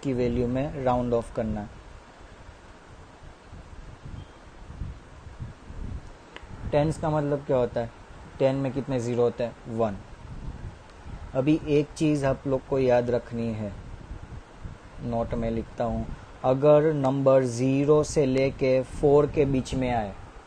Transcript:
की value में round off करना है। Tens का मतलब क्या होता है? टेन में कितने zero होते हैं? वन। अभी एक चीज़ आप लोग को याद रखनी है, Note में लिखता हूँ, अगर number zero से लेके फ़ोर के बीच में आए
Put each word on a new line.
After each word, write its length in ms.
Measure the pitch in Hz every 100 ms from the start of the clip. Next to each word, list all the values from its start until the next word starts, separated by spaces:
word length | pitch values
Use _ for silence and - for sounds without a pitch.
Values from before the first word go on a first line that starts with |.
की 100 | 143
value 340 | 123 123 120 120
में 360 | 127 147 160
round 300 | 127 123 123
off 200 | 117 113 -
करना 240 | 113 104
है। 80 | 104 - - - - - - - - - - - - - - - - - - - - - - - - - - - - - - - - - - - - - - - - - - - - - - - - - -
Tens 280 | 147 151 147
का 120 | 160
मतलब 340 | 151 143 143 143
क्या 100 | 135
होता 240 | 120 123
है? 100 | 117 - - - - -
टेन 180 | 135 135
में 140 | 135
कितने 280 | 131 127 131
zero 220 | 117 120
होते 220 | 120 -
हैं? 320 | 120 - 131 113
वन। 200 | 110 98 - - - - - - - - - - - - -
अभी 260 | 135 135 156 147
एक 200 | 147 143 -
चीज़ 280 | 156 147 139
आप 200 | 135 143
लोग 200 | 135 -
को 100 | 139
याद 320 | 131 123 120
रखनी 360 | 120 - 117 117
है, 180 | 110 104 98 - - - - - - - - - - - -
Note 300 | 123 117 113
में 160 | 123 113
लिखता 340 | 113 107 -
हूँ, 220 | 117 113 113 - - -
अगर 480 | 131 135 147 147 156
number 500 | 151 131 139 135 135
zero 580 | 127 117 131 135 143 151
से 220 | 147 160 135
लेके 540 | 131 135 - 135 131
फ़ोर 440 | 127 - 147 143 147
के 180 | 156
बीच 300 | 139 131 123
में 160 | 131 127
आए 220 | 120 104 95 - -